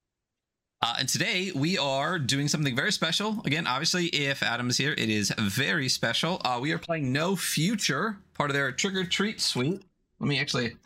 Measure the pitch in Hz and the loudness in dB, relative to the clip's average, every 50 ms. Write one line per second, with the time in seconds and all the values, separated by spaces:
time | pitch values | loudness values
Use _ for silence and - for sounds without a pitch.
0 | _ _ _ _ _ _ _ _ _ _ _ _ _ _ _ - - 117 120 - | _ _ _ _ _ _ _ _ _ _ _ _ _ _ _ -2 -2 -2 0 0
1 | 131 127 - 139 175 220 220 180 190 190 - 135 139 170 190 160 139 139 135 135 | -2 0 0 0 0 0 0 0 0 -2 0 0 0 2 2 2 0 0 0 0
2 | 143 165 185 170 135 110 131 139 143 147 - 156 156 139 117 127 156 208 - - | 0 0 0 0 0 0 0 2 2 2 0 0 0 0 0 0 0 0 0 0
3 | 170 160 165 - 202 185 - 220 - 135 139 165 165 143 123 135 160 - - 180 | 0 0 0 0 0 -2 -2 -2 -2 -2 -2 0 0 0 0 0 0 0 2 2
4 | 175 - - 147 143 139 135 - - 117 117 117 120 123 120 - 131 147 - - | 0 0 0 0 0 0 0 0 0 0 0 0 0 0 0 0 0 0 0 0
5 | 120 110 107 104 101 - - - 107 98 92 117 139 170 196 165 135 127 - - | 0 2 2 2 2 0 0 0 0 0 2 0 0 0 0 0 0 0 0 0
6 | - 117 113 - - 165 185 - - 123 123 120 131 151 165 165 - - 165 160 | 0 0 0 0 0 -2 -2 -2 -2 -2 0 0 0 -2 -2 -2 -4 -4 -4 -2
7 | 143 127 127 143 160 180 196 175 - - - 151 151 196 240 - - - 139 143 | 0 0 0 0 0 0 0 0 -2 -2 0 0 2 0 0 0 0 0 0 0
8 | 190 226 208 - - _ - - 147 143 139 139 139 127 127 - - 196 190 190 | -2 -2 -4 -6 -12 _ -4 -2 0 0 2 0 0 0 0 -2 -2 -2 0 -2
9 | 180 175 - - 196 214 226 - - - - 123 123 147 196 - - _ _ _ | -2 0 0 0 0 0 0 0 -2 0 0 2 2 0 0 -2 -6 _ _ _
10 | _ _ _ - - 139 143 131 139 - - 131 120 117 - - _ | _ _ _ -4 0 0 0 0 0 0 0 0 0 -2 -4 -8 _